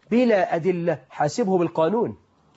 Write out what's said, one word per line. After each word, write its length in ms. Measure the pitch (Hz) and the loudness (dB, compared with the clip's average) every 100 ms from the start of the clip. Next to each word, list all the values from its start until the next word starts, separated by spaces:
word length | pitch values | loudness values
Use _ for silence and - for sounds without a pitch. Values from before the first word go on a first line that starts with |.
| - | -2
بلا 440 | 233 247 202 170 165 | 2 4 2 2 0
أدلة 480 | 175 175 170 151 - | -2 -2 -2 -4 -6
حاسبه 480 | - 151 - 196 185 | -4 -2 -2 0 0
بالقانون. 600 | 165 160 160 226 147 101 _ _ _ | 0 0 0 0 -2 -6 _ _ _